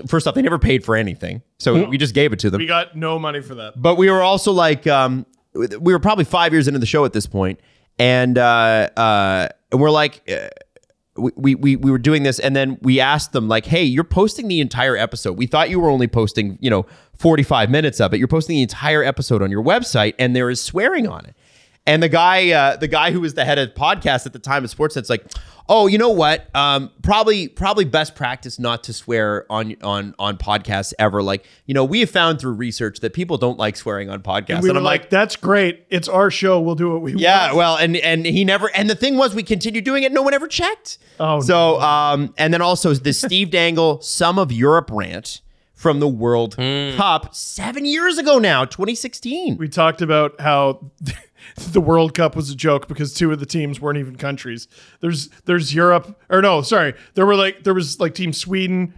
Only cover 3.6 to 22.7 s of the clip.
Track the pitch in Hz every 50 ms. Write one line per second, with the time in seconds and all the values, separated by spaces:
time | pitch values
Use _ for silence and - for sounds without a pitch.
3.6 | 110 107 - 123 123 165 175 175 185 190 190 190 180 185 196 190 - 208 196 180
4.6 | 170 160 151 - - 160 143 135 131 131 127 131 123 _ _ _ _ _ - -
5.6 | 117 117 101 107 165 175 185 165 131 208 214 190 151 - - 180 170 165 156 160
6.6 | 135 143 143 135 117 104 - 151 143 127 - 107 98 - - 98 95 92 95 -
7.6 | _ _ _ _ _ _ _ - 123 123 127 127 127 127 123 123 123 120 117 117
8.6 | 113 113 113 110 104 - - - 113 110 107 101 98 95 95 92 90 - - _
9.6 | _ - - 131 147 151 151 151 151 143 - - - - 92 64 50 - - -
10.6 | - _ _ _ _ _ _ _ _ _ - - 113 - - - 131 139 135 -
11.6 | 135 139 135 - 131 135 131 127 117 147 156 151 139 135 123 - - 135 135 139
12.6 | 135 135 131 - - 127 127 131 127 135 147 151 - - - 131 110 107 110 113
13.6 | - - 156 175 180 135 127 139 170 - - 185 202 214 - - 240 208 180 160
14.6 | 143 117 - 120 127 135 123 101 113 - - 113 - 104 90 95 123 117 - 151
15.6 | 170 - 180 180 170 156 139 131 123 117 - 117 110 101 - - 104 101 95 -
16.6 | - 127 110 95 92 - - - _ _ _ - - 165 160 147 135 - 143 123
17.6 | 110 107 131 151 156 143 - - 110 92 104 101 120 123 160 160 156 - 165 147
18.6 | 127 104 - - 135 151 156 151 131 135 139 - 131 - 123 104 98 95 98 101
19.6 | 113 147 196 247 247 - - 117 107 110 - - 127 123 123 127 123 123 123 120
20.6 | - - - 180 214 277 381 330 233 196 85 80 - - - _ _ _ _ _
21.6 | _ _ _ _ - - 151 160 170 160 139 165 170 180 185 185 185 175 165 151
22.6 | 139 139